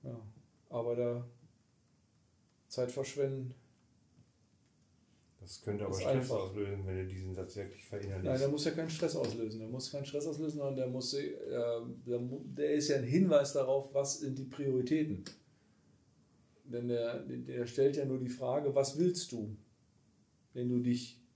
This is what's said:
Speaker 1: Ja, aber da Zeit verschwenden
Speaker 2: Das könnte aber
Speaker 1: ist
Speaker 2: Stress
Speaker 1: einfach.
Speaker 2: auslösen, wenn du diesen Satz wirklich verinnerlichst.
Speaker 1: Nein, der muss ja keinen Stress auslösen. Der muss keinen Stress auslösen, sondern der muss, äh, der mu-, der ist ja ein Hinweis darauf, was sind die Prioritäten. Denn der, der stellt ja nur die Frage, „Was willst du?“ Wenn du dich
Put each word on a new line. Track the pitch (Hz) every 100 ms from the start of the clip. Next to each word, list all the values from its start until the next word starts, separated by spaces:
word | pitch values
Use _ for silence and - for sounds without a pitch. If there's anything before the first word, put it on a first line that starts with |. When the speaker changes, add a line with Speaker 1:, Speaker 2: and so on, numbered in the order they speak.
Speaker 1:
Ja, | 131 120 107 - - _ _
aber | 123 117 120
da | 120 120 120 - - _ _ _ _ _ _ _ _ _ _ _ _
Zeit | - 123
verschwenden | 127 135 143 139 135 127 127 - _ _ _ _ _ - _ _ _ _ _ _ _ _ _ _ _
Speaker 2:
Das | 95 -
könnte | - 101
aber | 104
Speaker 1:
ist | 95
Speaker 2:
Stress | 127 135
Speaker 1:
einfach. | 123 113 95
Speaker 2:
auslösen, | 101 101 101 95
wenn | 95
du | 95
diesen | 95 92
Satz | 92 92 101
wirklich | 95 -
verinnerlichst. | - 104 98 95
Speaker 1:
Nein, | 131 131
der | 139
muss | 147
ja | 165
keinen | 165 160
Stress | 160 165 151
auslösen. | 120 113 110 110
Der | 110
muss | 127 -
keinen | 143 139
Stress | 147 160
auslösen, | 147 156 151
sondern | 139 131
der | 127
muss, | 127 123
äh, | 139 - - - 123 117 117 120 123 120
der | 120
mu-, | 123 135
der | 135 131 147
ist | 147 143
ja | 139
ein |
Hinweis | 120 160 185 151 139
darauf, | 143 131 139 139
was | 139 139 -
sind | 143 131
die |
Prioritäten. | 127 - 139 127 123 156 151 95 - - _ _ _ _ _ _ _ _ _ _ _ _
Denn | - 120 120
der, | 117 117 120
der | 135 123 123 123 117
stellt | - 139 143
ja | 139
nur | 131
die | 127
Frage, | - 123 139 143
„Was | 139 135 147
willst | 180 180 -
du?“ | 117 104 104 - _ _ _ _ _ _ _ _
Wenn | 123 123
du | 123
dich | 123 120 - - _